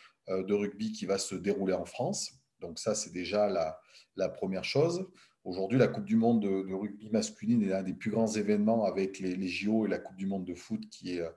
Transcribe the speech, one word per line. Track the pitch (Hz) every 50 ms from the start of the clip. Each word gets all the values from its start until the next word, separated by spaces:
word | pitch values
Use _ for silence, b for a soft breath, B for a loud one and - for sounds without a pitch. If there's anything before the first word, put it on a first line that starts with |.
| b b b b _ -
euh, | 95 95 92
de | 98 101
rugby | 101 104 101 98 98 110 110 110
qui | - 98
va | 87 98 -
se | - - 98
dérouler | 90 87 101 101 95 98 92 90
en | - -
France. | - - - 127 175 208 - - - - _ _ _ _ _ 92
Donc | 85 80 -
ça, | - 110 107
c'est | - - 87 85
déjà | 90 85 85 101 104 104 101
la, | 95 85 80 78 78 b b b b b b b _
la | 98 92 -
première | - - 104 95 95 92 -
chose. | - - 135 156 170 170 185 190 - b b b b b b -
Aujourd'hui, | 95 90 92 95 95 120 131
la | 117 101
Coupe | - 107 101
du | 98 110
monde | 113 113 117 120 113
de, | 101 98 95 95 95
de | 95 95
rugby | 95 107 107 - - - 107
masculine | 110 107 - - - - 104 110 123 113 101
est |
l'un | 95 95 98 95
des | 92 92
plus | - - 110
grands | 104 113 113 107
événements | 110 107 101 104 107 104 104 110 117 113 104
avec | 95 - 98 95 95 - -
les, | 95 92 90
les | 92 95 90
J | 87 - 101 107
O | 110 110 107
et | 95
la | 90 87
Coupe | - - -
du | - 98
monde | 98 98 95 90
de | 90 87
foot | - - - 113 107 107 -
qui | - - 92 90 90 87
est, | 82 80 -